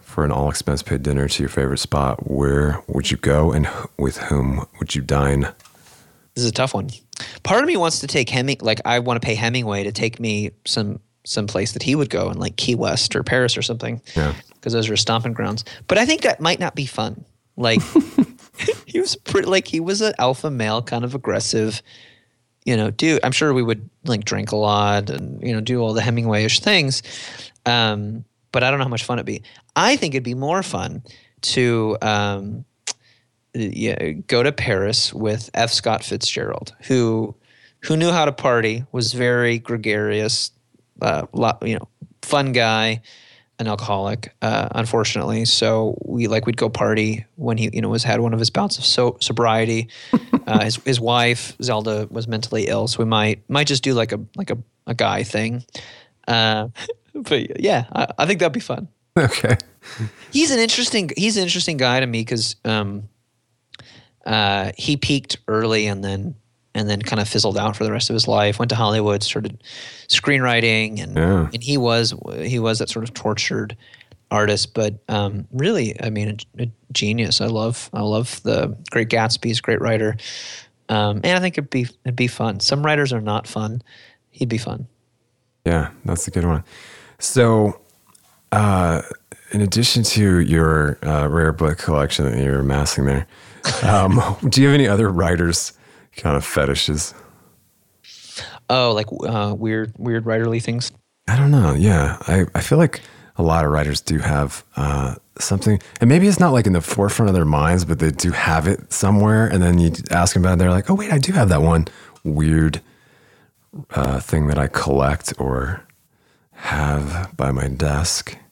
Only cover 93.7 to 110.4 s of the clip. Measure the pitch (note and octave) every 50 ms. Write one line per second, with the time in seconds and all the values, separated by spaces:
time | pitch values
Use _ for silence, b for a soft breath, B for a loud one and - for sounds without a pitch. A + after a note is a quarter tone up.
93.7 | - - A#2+ G2+ G#2 G2 F#2+ F#2+ F#2 B2 A2 A2+ G2+ - - C#3+ - B2+ C3+ C#3+
94.7 | C#3+ D3 C3+ G#2 G2+ G2+ A2+ G2+ F#2 E2+ F2+ E2 F2+ E2 F2 E2+ E2+ - - -
95.7 | - b b b b b b b b - - E2 D2 C#2+ D2 - - D#2 C#2+ C2+
96.7 | C#2 - - - D2+ D2+ - - - B B B B B B B B B _ _
97.7 | _ _ _ _ _ _ B B B B B B B B B B B B B -
98.7 | B2+ C3 B2 A#2+ A2 G#2+ A2 G#2+ - - - - A2+ G#2+ G#2 G#2 G#2 G2+ A2+ A2+
99.7 | A2 A2 A2 A2 A2 - A2 A#2+ A#2 A2+ A2+ A2+ A2 A2+ A2+ A2+ A2+ A#2+ A#2+ -
100.7 | A#2 A#2 B2 - - _ _ _ _ _ _ - G#2+ B2+ C#3+ C#3+ D3 C#3 G2+ D#2
101.7 | C#2 C#2+ F2+ G#2 F#2+ D#2+ C#2+ D2 D2+ - - - E2 F#2+ F2 - - - G2 -
102.7 | C#3+ D3+ C3 A#2+ - - B B B B B B B - E2+ D#2+ D#2+ E2 D#2 D2
103.7 | D2+ D2+ D2+ D2 C#2+ D2 - - D#2+ D2+ C#2 - D2 D2 C#2+ C#2 - - - _
104.7 | _ - C#2+ D2 C#2+ C#2 C2+ C2 C2 - _ _ _ - - - G2+ G2 - G#2+
105.7 | G#2 F#2+ B B B B A#2+ A#2 C#3+ E3 F#3+ G#3 F#3+ - F3+ E3+ C3 A#2+ G2+ G#2
106.7 | F#2 F2 D#2+ - - G2+ G2+ G#2 - - A2+ G2+ F#2 F2+ D#2+ D2+ D2+ D2 D2+ D#2+
107.7 | F2 F2+ F2 D#2+ E2 - D#2+ D#2+ C#2 - - F2+ D#2+ - - E2 D#2+ D#2+ D#2 F#2
108.7 | G2 - - - - - - G2 G#2 G2+ G#2 G#2+ G#2+ G#2+ A2 G#2+ - F#2 F2 F2
109.7 | F2 F2 E2+ E2 D#2+ - - - - F2 F2 - - F#2+